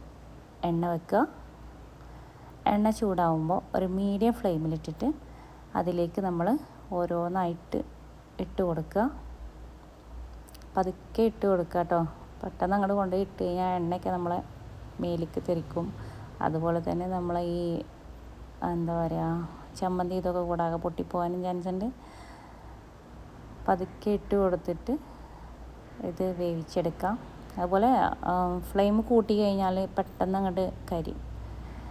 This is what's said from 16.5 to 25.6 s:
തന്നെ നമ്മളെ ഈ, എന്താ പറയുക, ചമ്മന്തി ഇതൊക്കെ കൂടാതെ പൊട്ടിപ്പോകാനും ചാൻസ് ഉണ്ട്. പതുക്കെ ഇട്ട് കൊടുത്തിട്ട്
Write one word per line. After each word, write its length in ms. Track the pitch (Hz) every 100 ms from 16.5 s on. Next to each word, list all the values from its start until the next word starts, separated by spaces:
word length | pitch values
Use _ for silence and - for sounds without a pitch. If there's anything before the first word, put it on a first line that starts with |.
| 160 170 170 175
തന്നെ 180 | 170 185 185
നമ്മളെ 260 | 175 175 175 175
ഈ, 40 | 175 165 - - - - - - - - 175
എന്താ 220 | 170 165 170
പറയുക, 480 | 165 165 165 170 170 - - -
ചമ്മന്തി 360 | 185 180 180 185
ഇതൊക്കെ 220 | 180 180 175
കൂടാതെ 300 | 170 170 165 175
പൊട്ടിപ്പോകാനും 560 | 170 175 180 175 180 180
ചാൻസ് 240 | 180 180
ഉണ്ട്. 140 | 185 226 - - - - - - - - - - - - - - - - - -
പതുക്കെ 420 | 185 185 - 208 196
ഇട്ട് 160 | - 202
കൊടുത്തിട്ട് 520 | 190 175 180 170 - 294 - - - - - -